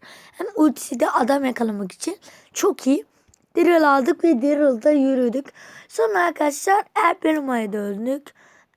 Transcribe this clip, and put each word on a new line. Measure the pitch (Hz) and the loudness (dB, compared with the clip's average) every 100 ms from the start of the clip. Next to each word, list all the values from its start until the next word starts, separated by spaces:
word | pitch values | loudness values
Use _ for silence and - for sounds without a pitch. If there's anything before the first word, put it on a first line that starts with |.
| - - - | -20 -20 -18
Hem | - 392 403 | -12 -6 0
ultisi | 311 247 - 240 | 0 0 -8 -4
de | 311 | 0
adam | 285 226 277 269 | 0 0 0 -2
yakalamak | 240 226 202 190 | -4 -4 -6 -10
için | - - 403 - - _ | -10 -10 -10 -16 -20 _
çok | - 392 302 262 | -2 -2 0 0
iyi. | 294 - _ _ _ _ - | -2 -4 _ _ _ _ 0
Daryl | 349 339 302 277 | 4 4 4 2
aldık | 247 330 | 2 0
ve | 339 254 | 2 2
Daryl'da | 285 294 294 233 302 | 2 2 2 2 2
yürüdük. | 294 269 262 247 247 277 - - - - | 2 2 0 0 -2 -10 -18 -20 -20 -10
Sonra | - 453 392 349 | -2 0 0 0
arkadaşlar | 311 - 285 - 403 415 415 349 | 0 -2 -2 0 0 0 0 0
El | |
Primo'ya | 339 320 311 269 240 214 | 0 0 0 -2 -4 -4
döndük. | 208 202 202 240 277 - _ _ _ _ | -6 -6 -6 -6 -6 -10 _ _ _ _